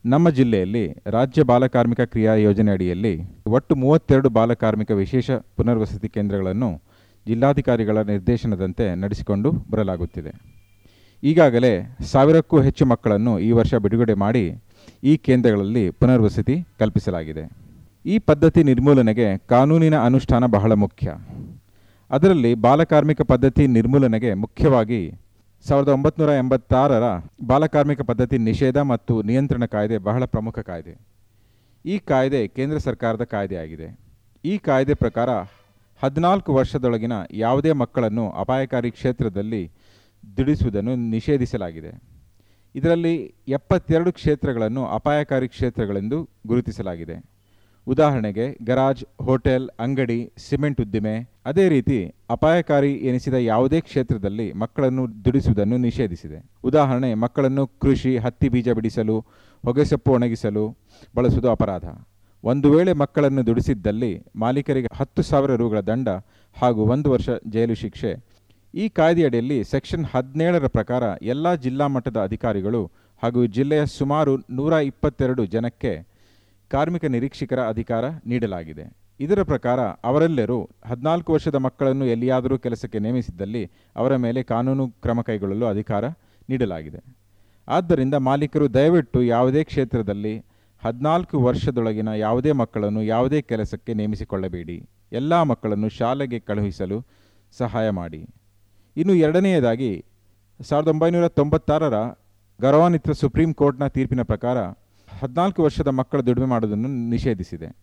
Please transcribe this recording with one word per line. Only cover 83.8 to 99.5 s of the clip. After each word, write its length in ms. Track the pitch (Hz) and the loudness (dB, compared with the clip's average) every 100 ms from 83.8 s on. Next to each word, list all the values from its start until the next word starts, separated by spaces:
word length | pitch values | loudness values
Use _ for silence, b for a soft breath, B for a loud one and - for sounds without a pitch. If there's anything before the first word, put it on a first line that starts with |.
| _ | _
ಅವರ 200 | - 123 | -4 0
ಮೇಲೆ 260 | 135 120 127 | 0 0 -4
ಕಾನೂನು 420 | 123 117 127 135 131 - | -2 -2 0 -2 -4 -6
ಕ್ರಮ 220 | 123 120 | -4 -4
ಕೈಗೊಳ್ಳಲು 440 | 117 107 98 101 120 | -4 -4 -4 -2 -2
ಅಧಿಕಾರ 380 | 101 107 104 123 165 _ _ - | -4 -4 -4 -4 -10 _ _ -8
ನೀಡಲಾಗಿದೆ. 520 | 127 113 82 78 - - _ _ _ _ _ - | -4 -2 -4 -12 -16 -20 _ _ _ _ _ -2
ಆದ್ದರಿಂದ 480 | 156 170 156 131 143 | -2 0 0 2 0
ಮಾಲೀಕರು 440 | 131 139 147 151 143 | 0 0 -2 0 2
ದಯವಿಟ್ಟು 480 | 127 151 175 131 127 | 4 4 4 2 0
ಯಾವುದೇ 360 | 120 117 127 143 | 2 2 2 0
ಕ್ಷೇತ್ರದಲ್ಲಿ 720 | 156 143 127 120 101 101 107 110 - _ _ _ | -2 -4 -2 -2 -4 -4 -6 -8 -14 _ _ _
ಹದಿನಾಲ್ಕು 540 | 113 120 151 170 - 151 | -8 -4 -2 -2 -2 0
ವರ್ಷದೊಳಗಿನ 680 | 123 123 - 123 113 107 110 107 | 0 0 -2 -2 -2 -2 -4 -2
ಯಾವುದೇ 340 | 107 120 147 | 0 0 0
ಮಕ್ಕಳನ್ನು 500 | 139 117 110 104 107 | 0 -2 -2 -4 -2
ಯಾವುದೇ 340 | 110 113 131 147 | -2 0 0 -2
ಕೆಲಸಕ್ಕೆ 520 | - 113 104 107 - | -4 -6 -6 -8 -8
ನೇಮಿಸಿಕೊಳ್ಳಬೇಡಿ. 840 | 107 107 107 107 98 92 87 82 85 - _ _ | -6 -4 -6 -8 -6 -6 -8 -12 -14 -16 _ _
ಎಲ್ಲ 300 | 113 143 170 | -8 0 0
ಮಕ್ಕಳನ್ನು 460 | 156 - 113 104 107 | 2 0 -2 -2 -4
ಶಾಲೆಗೆ 480 | - 120 135 135 120 | -2 -4 -2 -6 -8
ಕಳುಹಿಸಲು 560 | - 104 101 87 92 107 - _ _ _ _ | -6 -4 -4 -6 -6 -8 -10 _ _ _ _
ಸಹಾಯ 340 | - 120 110 110 | -8 -6 -2 -2
ಮಾಡಿ. 300 | 95 85 78 104 _ _ _ _ _ _ - | -4 -8 -14 -18 _ _ _ _ _ _ -4
ಇನ್ನು 180 | 175 | 2
ಎರಡನೆಯದಾಗಿ, 760 | 180 151 170 196 | 4 4 2 2